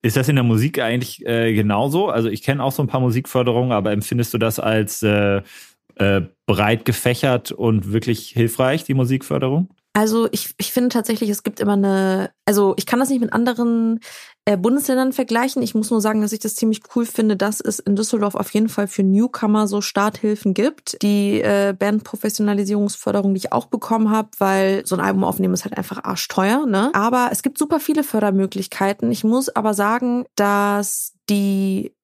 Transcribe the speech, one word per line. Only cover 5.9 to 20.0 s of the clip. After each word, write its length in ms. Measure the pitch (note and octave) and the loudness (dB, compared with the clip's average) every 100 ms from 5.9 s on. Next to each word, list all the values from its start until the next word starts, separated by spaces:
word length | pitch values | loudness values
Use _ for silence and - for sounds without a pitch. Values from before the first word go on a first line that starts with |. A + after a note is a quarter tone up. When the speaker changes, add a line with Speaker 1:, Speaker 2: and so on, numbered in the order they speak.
| - | 0
Speaker 1:
äh, 240 | G2 G2 E2+ _ - | 2 2 0 _ -2
breit 380 | G#2 G#2 A2+ | 2 2 2
gefächert 680 | A#2+ A2 B2 B2 C#3 B2 - | 0 0 0 0 2 0 -2
und 400 | - A#2 A2 F#2+ | -2 2 2 0
wirklich 360 | A2 A#2+ A2+ - | -2 0 -4 -4
hilfreich, 560 | - A2+ - C3 D#3+ | 0 0 2 0 0
die 100 | - | 0
Musikförderung? 760 | C3+ B2 C3 - C#3+ C3 C#3+ F#3 _ _ | 0 2 0 -2 -2 0 0 -2 _ _
Speaker 2:
Also 340 | G#3 A3 A3+ A3+ | 0 2 2 0
ich, 240 | G#3 - - | -2 -8 -8
ich 120 | - | -4
finde 200 | - B3 | 0 0
tatsächlich, 380 | A#3+ A3 A3 A3 | 0 -2 -2 -2
es 120 | G3+ | -2
gibt 160 | - - | -6 -4
immer 140 | G3+ | 0
eine, 580 | G3+ G3 F#3+ F#3+ F#3+ F#3+ _ | 2 2 2 2 0 -4 _
also 300 | - G#3 G3+ F#3+ | 0 2 2 0
ich 80 | - | 0
kann 140 | B3 | 0
das 100 | C4+ | 2
nicht 100 | C4+ | 0
mit 120 | A#3 | 0
anderen, 680 | A3 A#3+ A#3+ A#3+ A#3 A3+ A3+ - - - _ | 0 0 0 0 2 0 -2 -6 -20 -20 _
äh, 120 | - G3+ | -2 2
Bundesländern 560 | G#3 C4+ C#4 B3+ C4 | 2 2 2 0 0
vergleichen. 500 | B3+ B3+ A3+ C4 C4+ | -2 -2 0 0 -2
Ich 120 | A#3+ | -2
muss 160 | A3 G#3+ | -2 0
nur 100 | A#3 | 0
sagen, 200 | G#3+ A3 | 2 0
dass 80 | G#3+ | -2
ich 60 | A3 | -2
das 160 | G#3+ | -6
ziemlich 280 | - A3+ G#3+ - | -2 0 -2 -2
cool 100 | A#3+ | -4
finde, 320 | A#3 - A3 G3 | -2 0 0 2
dass 240 | G3+ G#3+ | -2 -2
es 200 | - G#3 | -6 -4
in 160 | - G3+ | -2 -2
Düsseldorf 400 | G#3+ A3+ G#3 - | 0 0 0 -2
auf 180 | G3+ | -2
jeden 140 | G#3+ A3 | 0 0
Fall 180 | - G3+ | 0 -4
für 160 | - | 0
Newcomer 640 | F#3+ G3 B3 - G#3+ G#3+ G#3 | 2 4 2 0 0 2 2
so 140 | G#3 | -2
Starthilfen 720 | G3 - | -4 -2